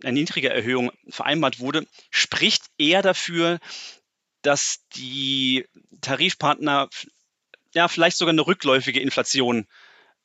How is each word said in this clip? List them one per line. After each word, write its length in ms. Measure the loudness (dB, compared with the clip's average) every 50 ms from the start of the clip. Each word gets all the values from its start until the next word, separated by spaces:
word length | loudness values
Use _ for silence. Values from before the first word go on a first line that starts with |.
| -6
eine 100 | -2 -2
niedrige 360 | 0 -2 -2 -2 -2 -2 0
Erhöhung 420 | 0 -2 -2 0 0 0 -2 -2 -6 _ _ -14
vereinbart 520 | -10 -6 -4 -2 0 0 0 0 0 -2
wurde, 260 | -4 -4 -2 -4 -4 -6 _ -20 -14 _
spricht 520 | -4 -2 -2 -2 0 0 2 2 2 0 -4 -8 _ -2
eher 240 | 2 2 2 4 2
dafür, 580 | 2 0 0 -4 -4 -2 0 0 0 0 -2 -6 -12 -16 -16 -16 -18 -20 -20 _ _ _ _ _ _ _ _
dass 400 | 0 0 0 0 0 -4 -6 -8 _ _ -16
die 720 | -14 -12 -10 -8 -6 -4 -2 -2 0 2 2 2 0 -2 -4 _ -20 -20 _ -18 -10
Tarifpartner 880 | -6 -4 0 0 0 0 0 0 0 0 0 0 0 0 0 0 0 -2
f-, 160 | -6 -14 -16 -18 _ _ _ _ _ _ _ _ -20 _ _ _ 0
ja, 140 | 2 2 2
vielleicht 280 | 4 4 4 4 4
sogar 160 | 2 2 2 2
eine 140 | 4 2
rückläufige 540 | 2 0 0 2 4 4 4 2 0 -2 -2
Inflation 680 | -2 0 0 0 0 0 0 0 2 2 0 0 -2 -6 _ -20 -20 -20 -20 _ _ _ _ _ _